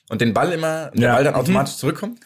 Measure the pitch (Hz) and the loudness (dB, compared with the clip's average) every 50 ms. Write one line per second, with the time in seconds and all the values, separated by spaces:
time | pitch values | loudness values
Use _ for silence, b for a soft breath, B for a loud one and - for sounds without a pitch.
0 | b _ - 110 - 117 101 117 139 175 175 160 160 160 156 160 160 - - 107 | b _ -4 -2 0 0 2 2 0 0 0 -2 -2 -2 -4 -4 -6 -4 0 2
1 | 120 123 120 123 143 151 131 - 127 147 185 131 135 139 - - - 135 - - | 2 4 4 4 4 2 2 0 0 2 2 2 0 -2 -4 -4 -4 -4 -4 -4
2 | - 156 120 - - | -6 -10 -10 -12 -6